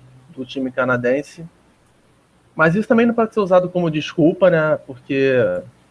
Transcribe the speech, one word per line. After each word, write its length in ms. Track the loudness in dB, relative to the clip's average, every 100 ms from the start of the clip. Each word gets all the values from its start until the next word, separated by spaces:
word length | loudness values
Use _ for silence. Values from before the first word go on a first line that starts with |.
| -20 -20 _
do 120 | -16 -12
time 240 | -8 -8
canadense. 720 | -4 -2 -2 0 -2 -4 -16 -20 _ _ _ _ _ _ _ _ _ _
Mas 220 | 0 2 2
isso 100 | 0
também 180 | 2
não 100 | 2
pode 200 | 0 -2
ser 60 | -2
usado 280 | 2 2 2
como 220 | -4 -2
desculpa, 580 | -4 -6 0 0 4 2
né? 300 | 2 0 -2 -6
Porque 480 | -18 -6 -2 2 2 0 -2 -8 _ _